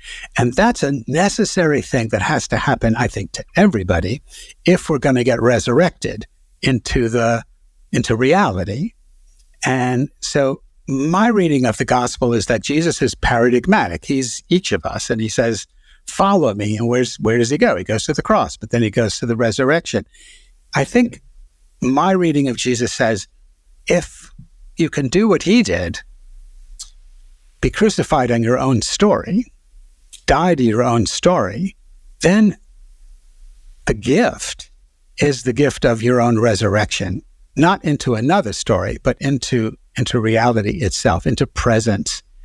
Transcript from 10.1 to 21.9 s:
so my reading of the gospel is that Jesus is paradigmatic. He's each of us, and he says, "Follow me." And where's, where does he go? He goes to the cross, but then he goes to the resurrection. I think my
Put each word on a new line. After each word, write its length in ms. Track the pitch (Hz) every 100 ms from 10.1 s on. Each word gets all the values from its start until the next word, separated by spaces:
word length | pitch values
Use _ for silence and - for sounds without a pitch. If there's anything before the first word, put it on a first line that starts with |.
| _
so 400 | - 147 135 139 - _ -
my 420 | 135 151 185 226
reading 360 | 214 170 143 127
of 120 | 107
the 80 | 123
gospel 460 | 123 123 - 123
is 140 | 117 -
that 160 | 113
Jesus 400 | - 147 165 -
is 140 | 127 -
paradigmatic. 880 | - 120 120 120 175 208 104 85 -
He's 380 | 135 123 - -
each 220 | 180 -
of 140 | 92 -
us, 240 | 107 -
and 100 | 117
he 100 | 110
says, 360 | - 117 104 - _ _ _ -
"Follow 480 | - 196 196 135
me." 240 | 104 104 104
And 100 | 117
where's, 280 | 123 123 -
where 240 | 107 120
does 100 | 117
he 80 | 147
go? 180 | 233 95
He 80 |
goes 220 | 95 110 -
to 80 |
the 80 | -
cross, 340 | - 214 104 -
but 140 | 107
then 140 | 120
he 80 | 110
goes 260 | 123 110 -
to 80 | 120
the 100 | 113
resurrection. 720 | 117 107 131 165 - 107 - _ - - _ _ _ 143
I 80 |
think 400 | 139 240 240 - - - - _ _ -
my 300 | 127